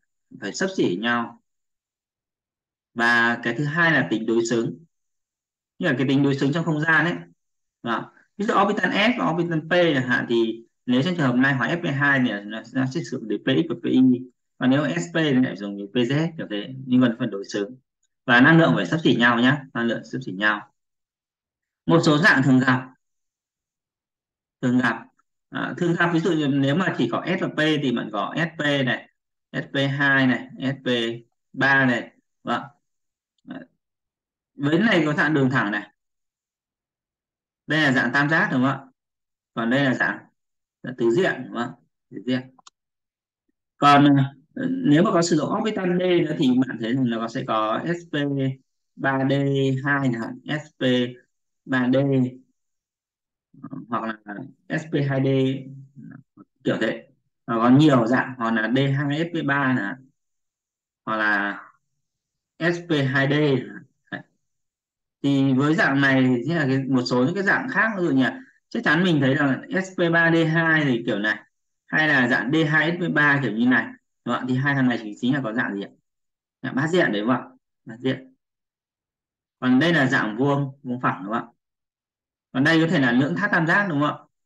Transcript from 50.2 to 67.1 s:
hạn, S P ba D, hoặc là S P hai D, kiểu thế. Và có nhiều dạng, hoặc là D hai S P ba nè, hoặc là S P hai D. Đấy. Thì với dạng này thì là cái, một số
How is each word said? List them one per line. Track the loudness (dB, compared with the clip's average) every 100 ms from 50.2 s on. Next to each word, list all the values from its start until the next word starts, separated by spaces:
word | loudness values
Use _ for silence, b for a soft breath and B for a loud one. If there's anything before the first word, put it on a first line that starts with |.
hạn, | -6 -10
S | -8 -8 -8 -4
P | 0 0 -2 -6 _ _ _ _
ba | -6 -2 2
D, | 2 2 2 0 -4 _ _ _ _ _ _ _ _ _ _ _ -20 -16 -14 -8
hoặc | -6
là | -6 -10 -12 -14 -14 -18 -8 -8
S | -4
P | -4 -2
hai | 0
D, | 0 2 0 -2 -8 -18 -20 -20 -20 -20 -20 -20 -20 _
kiểu | -4 -2
thế. | -2 -6 -10 _ _ _ -6
Và | 0
có | 6
nhiều | 6 6 4 2
dạng, | 0 -2 -4
hoặc | -2
là | -2 0 0
D | 0 0
hai | -2 -2 -4
S | -4
P | -2
ba | -2 0
nè, | -2 -4 -10 -16 _ _ _ _ _ _ _ _ _
hoặc | -6 -2
là | 0 0 -2 -6 -14 _ _ _ _ _ _ _ _ -6
S | -2 -2 -2
P | -2 0
hai | 0 0
D. | 2 2 0 -2 -12 -20 _ -16
Đấy. | -16 -16 _ _ _ _ _ _ _ _ _
Thì | 0 2 2
với | 2 2
dạng | 2 2 2
này | 2 4 2 2 0
thì |
là | -2 0
cái, | 0 0
một | -2
số | 0